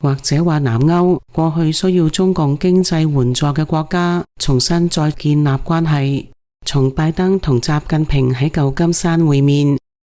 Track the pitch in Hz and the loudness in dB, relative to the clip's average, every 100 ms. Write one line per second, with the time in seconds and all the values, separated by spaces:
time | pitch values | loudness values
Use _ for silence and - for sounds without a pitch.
0 | 143 139 - 143 175 151 135 113 151 175 | -4 -2 -2 0 0 0 0 2 2 2
1 | 180 175 - - 160 156 160 160 190 180 | 2 0 -4 -2 -2 0 -2 0 0 2
2 | 156 - 185 180 147 147 185 180 180 165 | 0 2 0 0 0 0 2 2 2 0
3 | 160 139 123 123 147 143 156 160 151 180 | 0 2 0 0 -2 0 -2 -2 -2 -2
4 | 175 175 - - - 131 - 170 170 165 | -2 -2 -6 -6 -2 0 0 0 0 0
5 | 151 147 147 147 147 135 - 165 165 147 | -2 -2 0 0 2 0 -2 -2 0 0
6 | 135 139 - - _ _ - 139 135 135 | 0 -4 -8 -18 _ _ -4 0 0 0
7 | 156 160 185 190 151 123 - 147 - 156 | -2 0 0 0 0 0 0 -2 -2 -2
8 | 156 143 127 127 147 160 139 139 170 170 | 0 0 0 0 -2 0 -2 0 0 0
9 | 175 165 160 139 143 143 143 135 - _ | 0 2 2 2 2 2 2 -2 -6 _